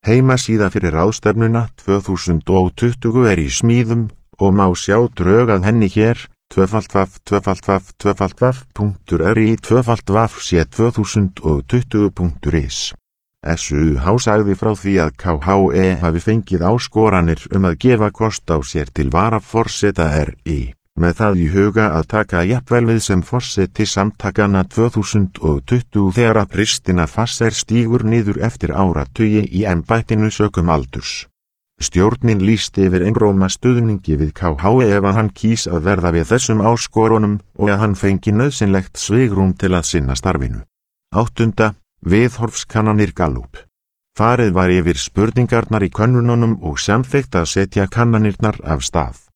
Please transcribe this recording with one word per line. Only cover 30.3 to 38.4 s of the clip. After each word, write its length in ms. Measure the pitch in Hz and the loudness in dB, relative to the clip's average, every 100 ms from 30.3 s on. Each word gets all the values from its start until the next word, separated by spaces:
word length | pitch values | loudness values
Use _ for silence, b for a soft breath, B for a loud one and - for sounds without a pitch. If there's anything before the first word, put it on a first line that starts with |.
sökum 400 | - 104 98 85 | 0 -2 0 0
aldurs. 540 | 80 65 - - - - _ _ _ _ _ | 0 -2 -10 -10 -12 -16 _ _ _ _ _
Stjórnin 640 | - 87 101 120 117 104 | -4 2 2 2 0 2
lýsti 460 | 98 113 - - 95 | 2 0 -2 0 2
yfir 160 | 90 92 | 2 0
einróma 460 | 107 104 98 92 | 2 2 2 0
stuðningi 600 | - 127 123 117 101 - 76 | 0 0 2 0 -2 -2 -2
við 140 | 76 | -2
K 220 | - 90 71 | -2 -4 -2
H 120 | 95 127 | 2 4
E 60 | 117 101 | 4 2
ef 80 | 98 | 2
að 120 | 98 | 0
hann 100 | 107 | -2
kýs 380 | - 110 113 - | -2 -2 -2 -2
að 140 | 85 85 | -2 0
verða 240 | 95 87 82 | 0 2 0
við 160 | 80 | 2
þessum 320 | 120 - 110 104 | 0 0 0 2
áskorunum 720 | 117 - - 110 110 104 104 - - | 0 -2 0 2 2 2 -2 -8 -4
og 80 | 104 | -2
að 120 | 101 | 0
hann 100 | 107 | 0
fengi 400 | 95 98 95 - | 0 0 0 0
nauðsynlegt 640 | 107 | 0